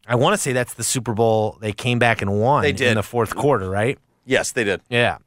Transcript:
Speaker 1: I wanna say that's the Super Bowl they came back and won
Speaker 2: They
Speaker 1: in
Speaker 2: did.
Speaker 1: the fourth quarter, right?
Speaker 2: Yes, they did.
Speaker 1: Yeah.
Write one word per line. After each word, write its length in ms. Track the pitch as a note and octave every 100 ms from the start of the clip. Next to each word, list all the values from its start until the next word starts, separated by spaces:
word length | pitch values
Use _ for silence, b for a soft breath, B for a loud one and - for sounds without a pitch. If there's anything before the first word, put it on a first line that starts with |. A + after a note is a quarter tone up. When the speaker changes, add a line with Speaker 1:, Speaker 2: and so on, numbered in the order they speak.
| -
Speaker 1:
I 80 | A#2+
wanna 220 | D3+ G#3
say 160 | C#3+
that's 200 | B2+ B2
the 100 | -
Super 300 | A#2 C3 A2+
Bowl 440 | G#2+ A2+ A2 G#2+ -
they 100 | A2
came 260 | G2+ B2 A#2+
back 220 | A#2+ A2
and 180 | G2+ G2+
won 240 | A#2 D3
Speaker 2:
They 60 | D3+
Speaker 1:
in 40 | -
Speaker 2:
did. 200 | B2 A2+
Speaker 1:
the 60 |
fourth 320 | - A#2+ A2 -
quarter, 340 | C#3+ A#2+ F#2
right? 300 | G2 A#2 - _ _ -
Speaker 2:
Yes, 280 | B2 -
they 100 | -
did. 180 | G#2 F#2 -
Speaker 1:
Yeah. 280 | A#2+ A#2 D2